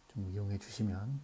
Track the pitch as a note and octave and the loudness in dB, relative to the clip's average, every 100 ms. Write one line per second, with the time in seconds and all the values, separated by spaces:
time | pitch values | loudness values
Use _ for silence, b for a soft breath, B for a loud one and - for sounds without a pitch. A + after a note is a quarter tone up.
0 | - - F#2+ F#2+ G2+ G2+ - - G#2+ F#2+ | -10 -4 -2 0 0 0 -2 0 2 2
1 | G#2+ C#3 | 0 -2